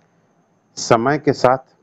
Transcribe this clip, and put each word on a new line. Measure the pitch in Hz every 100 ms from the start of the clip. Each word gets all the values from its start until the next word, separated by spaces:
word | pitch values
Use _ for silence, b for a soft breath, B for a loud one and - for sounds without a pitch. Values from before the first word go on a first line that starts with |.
| _ _ _ _ _ _ _ -
"समय | - 117 127 147
के | 143
साथ | 127 127 131 - _